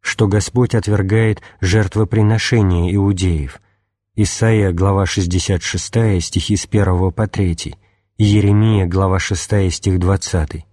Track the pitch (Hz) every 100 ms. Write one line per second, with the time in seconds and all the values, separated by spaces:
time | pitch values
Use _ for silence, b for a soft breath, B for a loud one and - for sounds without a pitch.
0 | - - 107 104 - 123 123 117 101 104
1 | 95 110 113 104 B B 92 104 98 107
2 | 107 110 104 110 - 117 98 87 87 101
3 | 98 98 92 82 67 - _ _ _ _
4 | _ - 104 - 113 110 98 87 98 98
5 | 95 - 90 90 - 92 - 90 - 117
6 | 113 95 82 - - 104 - 107 95 90
7 | 92 87 107 - 95 82 - - _ _
8 | _ _ 107 104 101 104 110 107 90 90
9 | 98 92 - 98 - 104 92 - - 92
10 | 90 95 - 90 76 - -